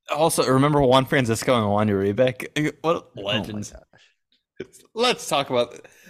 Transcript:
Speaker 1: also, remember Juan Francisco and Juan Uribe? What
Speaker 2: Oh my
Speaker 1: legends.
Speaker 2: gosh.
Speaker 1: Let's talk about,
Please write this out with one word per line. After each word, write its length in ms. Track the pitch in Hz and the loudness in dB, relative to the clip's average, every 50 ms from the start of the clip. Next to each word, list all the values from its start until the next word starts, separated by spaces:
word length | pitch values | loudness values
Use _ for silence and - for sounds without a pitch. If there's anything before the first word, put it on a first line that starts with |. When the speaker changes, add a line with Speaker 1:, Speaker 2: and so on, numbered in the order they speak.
| _ - | _ -6
Speaker 1:
also, 320 | - 147 160 165 - - 131 | -2 0 0 2 2 0 2
remember 340 | 117 131 131 139 147 151 147 | 2 4 4 4 4 4 4
Juan 220 | 139 123 127 131 127 | 4 4 4 4 4
Francisco 520 | - 165 143 127 110 113 - - - 131 | 2 0 0 0 0 -2 -2 0 0 0
and 120 | 117 107 101 | 0 0 0
Juan 180 | 101 104 107 107 | 0 0 2 2
Uribe? 840 | 101 95 98 101 104 117 127 127 123 - 139 - - 147 151 151 147 _ | 0 0 0 0 0 0 0 0 -2 -4 -10 -8 -6 -4 -4 -4 -6 _
What 300 | - 160 170 175 - _ - | -2 -2 -2 -2 -6 _ -14
Speaker 2:
Oh 60 | 110 | -10
my 0 | 98 98 104 107 | -6 -6 -4 -6
Speaker 1:
legends. 320 | 98 - 107 104 101 - | -6 -8 -10 -10 -12 -12
Speaker 2:
gosh. 960 | - - - _ _ _ _ _ _ _ _ _ _ _ _ _ _ - - - - - _ _ - | -16 -20 -20 _ _ _ _ _ _ _ _ _ _ _ _ _ _ -16 -16 -16 -20 -20 _ _ -6
Speaker 1:
Let's 340 | 220 240 247 233 - - - | -2 0 0 0 -2 -4 -4
talk 220 | 160 143 135 - | -2 -2 -2 0
about, 360 | 131 120 120 - - - - - _ _ - | 0 -2 -2 -2 -6 -14 -20 -20 _ _ -18